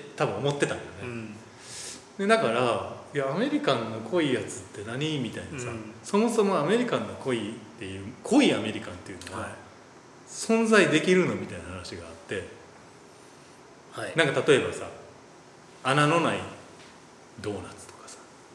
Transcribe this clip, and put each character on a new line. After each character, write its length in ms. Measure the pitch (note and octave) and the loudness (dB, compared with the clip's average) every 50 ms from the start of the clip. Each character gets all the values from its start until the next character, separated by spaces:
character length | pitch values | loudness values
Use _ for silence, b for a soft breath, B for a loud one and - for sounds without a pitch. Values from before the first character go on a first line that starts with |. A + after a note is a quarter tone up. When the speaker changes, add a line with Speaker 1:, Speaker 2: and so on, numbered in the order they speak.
| - - - - | -8 -10 -4 -2
Speaker 1:
多 80 | D#3 | -2
分 100 | A#2 G2 | -2 0
思 140 | G2+ B2+ C#3+ | 0 -2 0
っ 80 | C#3+ - | 0 0
て 80 | C#3+ - | 0 -2
た 60 | G#2+ | -2
ん 20 | - | -4
よ 60 | - | -10
ね。 60 | - - F#2 A#2 | -12 -14 -12 -10
Speaker 2:
う 20 | |
ん。 300 | B2 A#2 A#2 A2 G#2+ G#2 G#2+ - - B B B B B B B B B B B - - - | -10 -10 -10 -10 -10 -12 -14 -16 -18 B B B B B B B B B B B -14 -6 -2
Speaker 1:
で、 100 | G3 G3+ | 2 4
だ 100 | A3+ A3 | 4 4
か 120 | - A#2 | 4 2
ら、 420 | A2+ A#2+ B2 A#2+ G#2+ F#2+ F2+ F2+ - - - - - | 2 2 2 2 2 0 -2 -6 -10 -12 -12 -6 -4
「い 20 | C#3+ | -2
や、 140 | C3+ C3+ D3 | -2 0 0
ア 40 | F3+ | 0
メ 100 | B3 D4 | 0 0
リ 120 | D4 C#4+ | 0 0
カ 140 | - E3+ C3 | 0 2 0
ン 160 | A#2+ A2+ A2+ | 0 0 -4
の 100 | A2 A2+ | -6 -8
濃 200 | - - F3+ F3+ | -6 -2 0 0
い 120 | D#3+ C#3 B2 | 2 2 0
や 80 | G#2+ | 0
つ 160 | F#2+ F#2 - - | -2 -4 -10 -12
っ 40 | F#2+ - - | -14 -14 -14
て 80 | A2 G2+ | -12 -10
何？」 340 | A2 A#2 C3+ D3+ D#3 D#3 C#3+ A#2+ | -8 -6 -4 -2 -2 -2 -2 -4
み 60 | G#2+ | -4
た 100 | - G#2 | -6 -8
い 40 | F2+ F2 E3 | -10 -8 -8
な 40 | C3 | -8
さ、 100 | A#2+ A#2+ | -8 -8
Speaker 2:
う 20 | |
ん。 240 | A#2 A2+ A2 A2 - - - | -8 -10 -10 -12 -14 -16 -6
Speaker 1:
そ 140 | - - G#3 | 0 2 4
も 120 | A3+ A#3 | 4 4
そ 140 | G#3+ A3+ G3+ | 4 4 4
も 160 | G3 F#3+ D#3+ | 4 4 2
ア 60 | C#3+ | 2
メ 120 | E3 G#3+ A#3+ | 4 2 2
リ 80 | B3 | 2
カ 120 | A#3 D#3 A#2+ | 2 0 -2
ン 100 | G#2+ G2+ | -2 -4
の 60 | G2 | -8
濃 180 | - - C3+ B2 | -6 -2 -2 0
い 180 | A2+ G#2 G2+ | 0 -2 -4
っ 20 | A#2 - - - - - | -8 -10 -14 -16 -16 -12
て 60 | G#2 | -12
い 120 | F#2+ F#2+ F#2+ F#2+ | -10 -10 -10 -10
う、 100 | A2 B2+ - - | -12 -12 -10 -2
濃 180 | - G#3+ D4 B3+ | 4 6 6 6
い 100 | F3 B2+ | 6 4
ア 40 | G2+ | 2
メ 140 | G#2+ G#2+ G2+ | 0 -2 -4
リ 80 | G2+ | -6
カ 100 | - - | -6 -10
ン 20 | F#2 | -12
っ 40 | F2+ | -12
て 160 | - - G2 | -12 -14 -14
い 20 | |
う 160 | E2+ - - | -12 -12 -10
の 60 | F#2 - | -10 -8
は、 60 | - | -8
Speaker 2:
は 40 | - | -10
い。 40 | - - - - - - - - - - - - - - - - | -10 -14 -16 -18 -20 -20 -20 -20 -20 -20 -20 -20 -20 -20 -20 -14
Speaker 1:
存 400 | - - - - A3+ A3+ A3+ A3 | -10 -6 0 2 2 4 6 8
在 220 | A3 G#3 F3 C#3+ | 8 8 8 8
で 100 | D3+ D#3 | 6 4
き 140 | D#3 F#3 F3+ | 4 6 6
る 100 | F#3 E3+ | 6 6
の？ 80 | C3 G#2 | 4 2
み 120 | F2+ G2+ - | -2 -4 -8
た 80 | - | -10
い 40 | F2+ | -10
な 100 | E2 E2 | -10 -10
話 260 | F#2+ F#2 F2+ - - | -10 -10 -10 -10 -12
が 80 | F2 E2+ E2 | -12 -14 -14
あ 20 | |
っ 40 | - - - - | -16 -16 -10 -8
て。 160 | A2 F#2+ F2 - - - - - - - - - - - - - - - - - - - - - - - - - - - - - - | -6 -6 -6 -8 -14 -18 -20 -20 -20 -20 -20 -20 -20 -20 -20 -20 -20 -20 -20 -20 -20 -20 -20 -20 -20 -20 -20 -20 -20 -20 -20 -14 -10
Speaker 2:
は 120 | - A2 | -8 -8
い。 60 | F#2+ - D#3 | -2 2 4
Speaker 1:
な 80 | E3 | 4
ん 80 | C#3 - | 4 4
か 100 | C3+ A#2+ | 2 6
例 140 | - C#3 A#2+ | 6 6 6
え 0 | |
ば 140 | F#2 F2 - | 6 2 -4
さ、 160 | - F#2 - - - - - - - - - - - - - - - - - - - - | -6 -10 -10 -12 -14 -18 -20 -20 -20 -20 -20 -20 -20 -20 -20 -20 -20 -20 -20 -14 -4 0
穴 240 | B2+ C3+ D3 D3 D3+ | 2 4 6 6 6
の 120 | E3 E3+ | 6 4
な 160 | D#3 A#2 G2+ | 4 2 0
い 40 | F#2+ F#2 F#2 - - - - - - - - - - - - - - - - - - | -2 -4 -8 -12 -16 -18 -20 -20 -20 -20 -20 -20 -20 -20 -20 -20 -20 -20 -20 -16 -10
ド 120 | G2+ G#2+ | -6 -6
ー 120 | G#2 F#2 F2 | -6 -6 -8
ナ 60 | - | -12
ツ 180 | - - - - | -14 -16 -18 -18
と 60 | - | -18
か 160 | - - - | -20 -18 -18
さ。 80 | - - - - - - - - - | -18 -20 -20 -20 -20 -20 -20 -20 -16